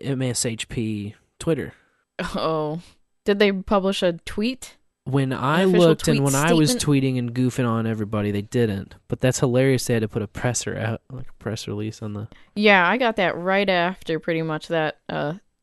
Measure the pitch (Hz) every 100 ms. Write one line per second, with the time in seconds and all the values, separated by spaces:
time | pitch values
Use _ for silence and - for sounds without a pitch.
0 | 135 131 131 117 120 110 - - 110 107
1 | 101 - _ - - 147 80 - _ _
2 | _ - 175 196 139 156 151 165 - _
3 | _ _ - 202 208 190 - 202 190 196
4 | 180 170 - - 226 262 - - _ _
5 | - 135 131 131 131 160 190 180 170 156
6 | - 147 139 135 156 165 151 240 147 139
7 | 135 127 120 120 127 127 123 113 113 110
8 | 104 107 104 101 101 123 113 98 - -
9 | - - 127 - 131 123 135 127 - 117
10 | 107 117 104 - 127 117 - 95 110 113
11 | - 127 - - - 110 - 104 107 -
12 | 107 104 110 - - - 208 196 175 226
13 | 240 226 175 - 180 190 196 180 170 185
14 | - 160 - 165 160 156 - 165 156 -
15 | - 160 147 185 _ _